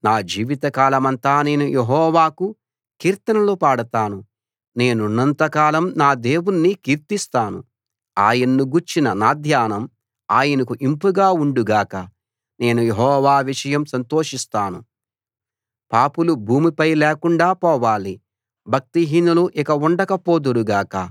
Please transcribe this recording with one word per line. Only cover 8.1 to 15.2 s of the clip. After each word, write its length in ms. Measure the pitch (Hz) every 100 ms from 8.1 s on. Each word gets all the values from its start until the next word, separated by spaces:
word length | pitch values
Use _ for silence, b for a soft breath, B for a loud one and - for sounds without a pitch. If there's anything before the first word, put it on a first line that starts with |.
| -
ఆయన్ను 480 | 104 123 127 131
గూర్చిన 420 | 135 165 175 170 135
నా 180 | 98 110
ధ్యానం 480 | 151 151 143 110 101 - _ _ _ -
ఆయనకు 460 | 117 143 139 123 117
ఇంపుగా 460 | 131 147 196 185 190
ఉండుగాక. 640 | 180 143 127 107 107 101 95 92 _ _ _ _ _
నేను 220 | 120 120
యెహోవా 520 | 117 104 127 139 139 139
విషయం 420 | 135 131 143 143
సంతోషిస్తాను. 920 | 151 127 120 156 151 131 - 107 101 87 - _ _ _